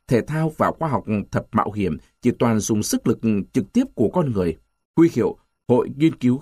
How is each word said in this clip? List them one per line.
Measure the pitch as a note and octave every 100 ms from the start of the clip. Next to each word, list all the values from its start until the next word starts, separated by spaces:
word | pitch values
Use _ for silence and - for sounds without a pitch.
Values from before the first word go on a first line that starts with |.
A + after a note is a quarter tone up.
| -
thể | A#2+
thao | G2+ D#3 D#3+ -
và | G2
khoa | - D#3+
học | A2 - G#2 F#2+
thật | - -
mạo | A2 -
hiểm, | G#2 F#2 D#2 - _
chỉ | A#2+
toàn | A2+ A#2+ A2
dùng | G2 G#2+
sức | G#2 B3+ -
lực | A#2 A2+ G#2 F#2+
trực | B2+ G2+
tiếp | A#3 C4 -
của | G#2+
con | F3+ D3
người. | G#2 F2 D#2 _ _ _ -
Huy | E3
hiệu | B2+ G#2 - _ _ -
Hội | B2 - C3
Nghiên | D#3+ D#3+
cứu | B2 B2+